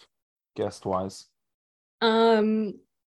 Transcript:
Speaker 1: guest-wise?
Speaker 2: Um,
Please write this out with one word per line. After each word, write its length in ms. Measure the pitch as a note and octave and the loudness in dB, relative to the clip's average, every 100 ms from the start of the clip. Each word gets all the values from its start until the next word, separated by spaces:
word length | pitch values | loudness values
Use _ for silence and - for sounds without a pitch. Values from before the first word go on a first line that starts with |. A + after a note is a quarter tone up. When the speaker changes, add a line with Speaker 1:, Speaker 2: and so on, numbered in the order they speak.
| _ _ _ _ _ - | _ _ _ _ _ -8
Speaker 1:
guest-wise? 720 | G#2 - G2+ F#2 F#2+ - - _ _ _ _ _ _ - | -6 -6 -6 -4 -6 -10 -20 _ _ _ _ _ _ -4
Speaker 2:
Um, 760 | A3+ A3+ A3+ A3 G#3+ A3 G#3+ - _ _ | 0 4 4 4 2 0 -4 -8 _ _